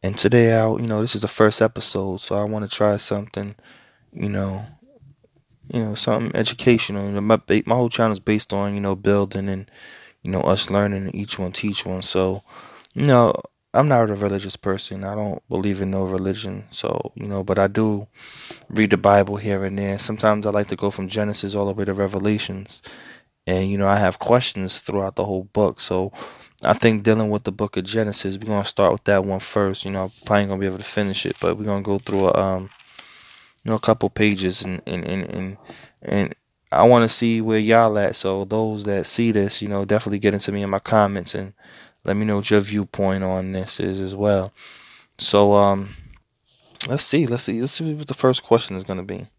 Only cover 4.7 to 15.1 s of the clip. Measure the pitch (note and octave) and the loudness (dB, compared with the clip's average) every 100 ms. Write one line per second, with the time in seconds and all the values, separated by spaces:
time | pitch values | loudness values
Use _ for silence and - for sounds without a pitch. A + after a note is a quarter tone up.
4.7 | D3 _ _ - _ _ _ _ _ - | -18 _ _ -20 _ _ _ _ _ -8
5.7 | - A2 G#2 - A2+ A2+ - G#2+ - - | -4 -4 -4 -2 -2 -2 -2 -2 0 4
6.7 | A#2 - G#2 G2 G2+ G#2 A2 - G#2+ - | 4 2 -4 -4 -4 2 2 4 0 2
7.7 | A#2 A#2+ - A2+ G2+ - G#2+ - G2+ G2+ | 0 0 2 0 0 0 -2 0 -4 -4
8.7 | G2+ G2+ F#2+ G2+ G2+ G2 G2+ G2 F#2+ F#2+ | -4 -4 -2 2 2 2 -2 -4 -6 -8
9.7 | - - - - _ - F#2+ - F#2+ - | -18 -20 -20 -20 _ -6 -2 2 0 0
10.7 | G2 G#2 G2+ F#2+ F#2+ G2+ - F#2 F2+ G#2 | 0 0 -2 -6 -8 -8 -6 -6 -4 -6
11.7 | G2 - F#2 F#2 F#2+ F#2+ F#2+ _ - - | -4 -6 -8 -4 0 0 -2 _ -20 -20
12.7 | - - - C#3+ B2+ A#2 - - _ _ | -20 -16 -2 4 6 6 2 -6 _ _
13.7 | - D3 B2+ A2+ G2+ G2+ G2 G2 - - | 2 4 4 2 0 -2 -2 -6 -8 -4
14.7 | G2 - F#2+ G2 | -4 -6 -10 -8